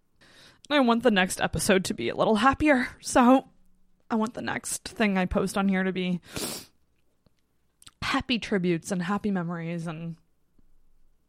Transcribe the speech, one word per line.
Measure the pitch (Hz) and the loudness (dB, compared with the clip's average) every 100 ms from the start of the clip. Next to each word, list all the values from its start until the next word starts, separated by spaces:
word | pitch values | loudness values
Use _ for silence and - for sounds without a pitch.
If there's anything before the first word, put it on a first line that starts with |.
| _ _ _ - - _ - | _ _ _ -20 -20 _ -2
and | 294 | 2
I | |
want | 240 233 | 4 4
the | 254 | 4
next | 202 185 - | 4 2 0
episode | - 160 - 190 185 | -4 0 2 2 2
to | |
be | - 117 | -4 -4
a | |
little | - 175 214 | 0 2 4
happier. | 254 269 302 254 247 - | 2 4 4 2 0 -8
So | - 285 240 262 - _ _ _ _ _ - | -2 4 6 6 2 _ _ _ _ _ -4
I | |
want | 226 220 | -2 -2
the | - | -4
next | 226 - - - - | -8 -8 -8 -10 -8
thing | - 214 190 | -2 0 0
I | 180 | 0
post | - 190 208 | 0 -2 0
on | 196 | 0
here | 190 | 0
to | 190 | -2
be | 180 180 175 - - - - - _ _ _ _ _ _ _ _ _ _ _ - _ | -2 -4 -4 -8 -12 -10 -12 -16 _ _ _ _ _ _ _ _ _ _ _ -20 _
happy | - 269 - 233 | -4 -4 -2 -4
tributes | - 202 180 165 - | -2 -2 0 -2 -4
and | 180 | -6
happy | 170 208 214 | -4 -4 -2
memories | 190 170 170 165 170 165 | -4 -4 -8 -8 -8 -8
and | 156 165 165 _ _ _ _ _ _ _ _ _ _ | -10 -12 -14 _ _ _ _ _ _ _ _ _ _